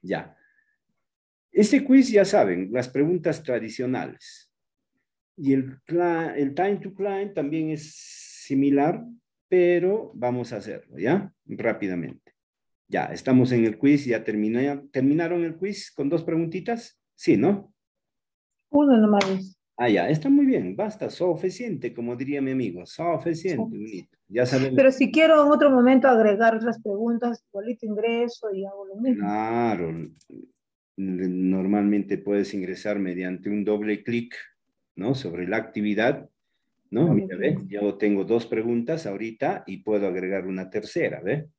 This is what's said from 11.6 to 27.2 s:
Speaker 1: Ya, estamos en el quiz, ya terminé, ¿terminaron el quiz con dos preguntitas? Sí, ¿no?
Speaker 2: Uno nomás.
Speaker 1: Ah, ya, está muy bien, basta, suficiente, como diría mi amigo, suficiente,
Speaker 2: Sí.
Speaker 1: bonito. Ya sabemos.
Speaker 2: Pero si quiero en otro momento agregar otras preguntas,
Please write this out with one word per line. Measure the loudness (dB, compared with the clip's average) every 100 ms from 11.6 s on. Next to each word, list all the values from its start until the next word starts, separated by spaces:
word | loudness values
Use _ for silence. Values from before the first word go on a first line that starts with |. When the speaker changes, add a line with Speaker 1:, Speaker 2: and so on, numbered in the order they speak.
| -2 -2 -4 -4 -6 -12 _ _ _ _ _ _ _
Speaker 1:
Ya, | -4 -4
estamos | -6 2 4 4
en | 4 2
el | 2
quiz, | 4 4 2
ya | -2
terminé, | -2 -2 0 0 -2 -4 -6
¿terminaron | 0 2 2 0 -2
el | -4 -4
quiz | -8 -8 -12
con | -6 -2
dos | -2
preguntitas? | -2 -2 -2 -6 -6 -6 -8 _ _ _
Sí, | 2 4
¿no? | 4 2 -4 _ _ _ _ _ _ _ _ _ _
Speaker 2:
Uno | 4 6 6
nomás. | 6 4 2 -2 -6 _ _ -2
Speaker 1:
Ah, | 2
ya, | 2 2
está | 0 4
muy | 4 6
bien, | 2 -2 -4
basta, | -6 -4 -10
suficiente, | -2 -2 0 -4 -6 -8 -6 -8
como | -8 -8 -6
diría | -6 -4
mi | -2
amigo, | -2 -4 -6 -14
suficiente, | -6 -4 -2 -2 -4 -4 -4
Speaker 2:
Sí. | -4 -8
Speaker 1:
bonito. | -12 -12 -16 _ _
Ya | -2 2
sabemos. | 2 2 4
Speaker 2:
Pero | 4
si | 4 2
quiero | 4 6 6 6
en |
otro | 6 6
momento | 6 6 6 6
agregar | 6 4 4 2 2
otras | -2 -4
preguntas, | -6 -4 -2 -2